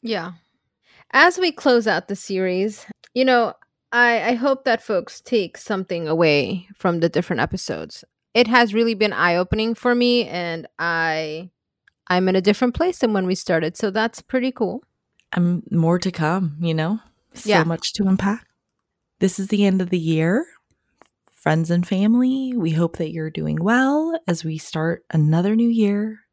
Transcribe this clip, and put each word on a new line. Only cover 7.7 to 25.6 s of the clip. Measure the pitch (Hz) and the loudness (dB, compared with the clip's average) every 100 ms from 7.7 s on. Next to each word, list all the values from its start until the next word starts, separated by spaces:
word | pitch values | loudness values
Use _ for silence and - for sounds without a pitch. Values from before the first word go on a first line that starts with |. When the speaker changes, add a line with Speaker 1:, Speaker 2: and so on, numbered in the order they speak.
| 80 80 - - _ _ | -8 -8 -16 -20 _ _
Speaker 1:
It | 226 233 | 0 4
has | 240 233 | 4 4
really | 208 233 | 2 0
been | 208 214 | 0 -2
eye-opening | 147 175 175 180 214 226 | 2 2 2 0 -2 -2
for | 226 247 | -2 0
me, | 240 247 240 220 | 2 4 2 0
and | 175 170 165 - - | -6 -6 -8 -10 -6
I, | 170 165 165 160 156 156 180 _ _ _ _ _ - | -4 0 0 -2 -4 -8 -12 _ _ _ _ _ -2
I'm | 180 185 | 0 2
in | 190 | 2
a | |
different | 185 208 247 | 2 2 0
place | 240 359 - | 0 -2 0
than | 240 | 0
when | 208 180 | 0 0
we | |
started, | 185 - 165 160 - | -2 0 0 0 -4
so | 208 | -4
that's | 196 226 - | -2 -4 -4
pretty | - 254 254 | -4 -2 -2
cool. | 254 202 226 _ _ _ _ _ | -2 -4 -4 _ _ _ _ _
Speaker 2:
And | 180 175 180 - | 0 0 0 -2
more | 165 165 175 | 0 2 2
to | 185 | -2
come, | 175 156 185 175 147 | -2 -2 0 -2 -4
you | 170 | -2
know? | 160 160 220 _ _ _ | 0 0 -4 _ _ _
So | - - | -8 0
Speaker 1:
Yeah. | 196 | 2
Speaker 2:
much | 160 165 - | 2 -2 -6
to | - 196 | -2 0
unpack. | 190 196 226 _ _ _ _ _ _ _ _ | 2 0 -4 _ _ _ _ _ _ _ _
This | 185 - | -2 -2
is | 190 | -2
the | 208 | 2
end | 202 185 | 2 2
of | 180 | 0
the | 180 | -2
year. | 160 160 160 214 349 - _ _ _ _ _ _ _ | 0 0 2 0 -2 -14 _ _ _ _ _ _ _
Friends | - - 156 165 | -6 -2 0 0
and | 175 180 | 0 0
family, | 190 208 240 254 262 262 247 | 0 2 2 2 0 -4 -2
we | 165 | 0
hope | 160 170 - | 0 0 -2
that | 156 | -8
you're | 160 156 | -6 -8
doing | 156 156 156 | -6 -4 -2
well | 180 240 262 294 320 330 330 | 0 2 2 0 -2 -4 -4
as | 170 | -4
we | 160 156 | -4 -8
start | - 160 160 170 _ | -8 -4 -2 -4 _
another | 160 151 160 190 | 0 2 2 2
new | 220 | 2